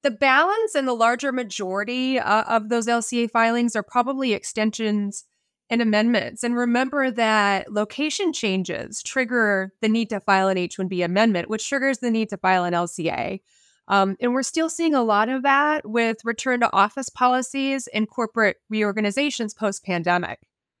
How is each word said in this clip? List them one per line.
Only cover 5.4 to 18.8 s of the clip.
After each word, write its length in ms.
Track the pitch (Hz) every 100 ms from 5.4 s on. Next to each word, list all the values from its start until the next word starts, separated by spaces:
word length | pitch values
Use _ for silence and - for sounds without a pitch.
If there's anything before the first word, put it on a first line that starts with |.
| _ _ -
and 120 | 233
amendments. 600 | 226 208 233 233 117 -
And 120 | 240 240
remember 540 | 240 240 262 285 262
that 600 | 233 220 214 202 196 -
location 640 | 208 214 - 302 - 370
changes 680 | - 214 190 180 165 - -
trigger 680 | - 269 240 247 214 196 190 -
the 60 | 220
need 200 | 226 226
to 100 | 202
file 280 | - 190 190
an 80 | 190
H 220 | 180 -
one 100 | 185
B 140 | 185
amendment, 480 | 175 190 226 185 170
which 180 | 214 -
triggers 300 | 277 269 262
the 120 | 247
need 200 | 226 220
to 80 | 190
file 260 | 185 185
an 100 | 175
L 120 | 175 175
C 240 | - 160
A. 300 | 120 120 196 _ _ _ _ -
Um, 300 | 196 196 190
and 140 | 247
we're 80 | 254
still 260 | 254 320 320
seeing 260 | - 330
a 80 | 285
lot 260 | 226 208 220
of 140 | 262
that 460 | 269 269 294 302 -
with 360 | 226 226 220
return 360 | 233 226 262 247
to 120 | 233
office 360 | 190 208 - 262
policies 800 | - 254 254 254 269 269 269 -
and 200 | 220 214
corporate 500 | - 226 233 208 - -
reorganizations 880 | 214